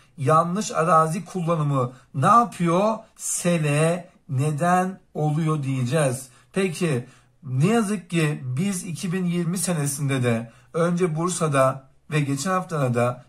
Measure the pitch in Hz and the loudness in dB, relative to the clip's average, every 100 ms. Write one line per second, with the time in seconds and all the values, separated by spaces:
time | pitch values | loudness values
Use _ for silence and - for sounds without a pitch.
0 | _ - 135 160 175 190 214 - 165 165 | _ -4 2 4 4 -2 -4 -2 4 4
1 | 160 170 - 190 165 170 147 139 123 - | 4 -2 -6 -6 -2 0 0 0 -2 -6
2 | _ 139 165 226 226 - 170 175 208 214 | _ 0 4 6 4 0 0 2 2 -2
3 | - _ - - 175 170 151 147 160 180 | -8 _ -8 -2 0 0 2 2 2 0
4 | - _ - 127 151 147 175 180 185 190 | -6 _ -6 -2 0 0 2 2 0 -6
5 | _ - 151 147 160 151 135 135 120 160 | _ -2 0 0 0 0 -2 -2 0 0
6 | 143 123 - - _ 190 196 151 170 123 | 0 -2 -10 -20 _ -2 -2 -2 -2 -2
7 | - - _ _ 131 131 165 233 202 208 | -4 -18 _ _ -6 0 2 2 2 -4
8 | - 170 156 147 135 127 202 185 190 156 | -2 -2 0 -2 -4 -2 -2 -4 -8 -8
9 | 190 185 175 175 165 190 180 165 143 - | -4 -2 -2 -2 -2 -4 -2 -2 -2 -2
10 | 143 135 120 113 113 - - 160 170 175 | -2 0 0 -2 -4 -16 -10 -2 0 2
11 | 185 156 180 180 160 139 131 135 - _ | 0 0 -2 -2 0 4 2 0 -12 _
12 | _ 151 139 139 190 185 180 156 131 117 | _ -2 0 -2 0 -2 -2 -2 0 2
13 | 120 131 | 0 -2